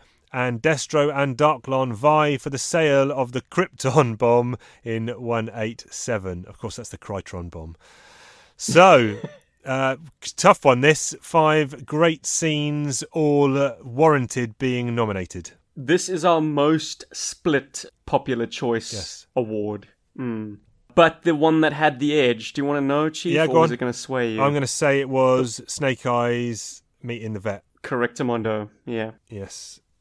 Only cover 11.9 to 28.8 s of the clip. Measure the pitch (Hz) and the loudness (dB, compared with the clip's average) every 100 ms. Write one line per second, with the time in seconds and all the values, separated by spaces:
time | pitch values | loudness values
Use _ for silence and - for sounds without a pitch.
11.9 | 151 170 160 - - 160 151 147 147 147 | 0 0 0 -4 -4 -2 -2 -2 -2 -4
12.9 | 123 - 170 151 147 143 135 139 113 120 | -6 -6 -2 2 4 4 2 0 -2 -8
13.9 | 120 160 143 120 131 117 110 131 123 120 | 2 4 4 0 -4 -6 -4 -4 -2 -2
14.9 | 117 110 98 90 92 85 - _ - 127 | -2 -2 -4 -8 -12 -16 -20 _ -10 0
15.9 | 175 185 180 175 165 156 143 147 160 156 | 0 0 -2 2 2 0 0 2 2 -2
16.9 | - - - - - 175 139 135 - - | -12 -16 -12 -10 -6 -2 -2 -2 -10 -16
17.9 | - - 139 135 120 117 - 127 113 - | -18 -4 -2 -2 -4 -6 -4 -2 -2 -4
18.9 | 107 87 - - - 113 107 104 104 - | -10 -12 -14 -8 -6 -4 -4 -6 -8 -12
19.9 | _ _ - 123 113 107 104 _ _ _ | _ _ -10 -8 -8 -10 -16 _ _ _
20.9 | - 160 - 170 151 160 160 156 147 156 | 4 4 2 -2 2 4 4 2 2 0
21.9 | 127 147 151 127 113 117 - 143 143 139 | 0 0 2 2 0 -4 -6 -2 -2 0
22.9 | 143 156 156 175 156 160 165 160 123 127 | 0 0 -4 -2 0 2 4 4 2 -4
23.9 | 120 - 131 117 110 139 147 131 - 147 | -6 -6 -4 -2 0 0 0 -2 0 2
24.9 | 139 135 131 131 127 127 110 117 - 143 | 2 0 2 4 4 0 -6 -12 -4 -4
25.9 | 123 127 120 120 120 120 110 - - _ | -2 -2 0 0 0 -4 -6 -12 -18 _
26.9 | _ 123 120 110 104 107 98 - _ - | _ -12 -10 -8 -6 -6 -8 -12 _ -8
27.9 | 127 120 120 131 117 110 107 104 _ | -2 -2 -2 -2 -2 -2 -4 -6 _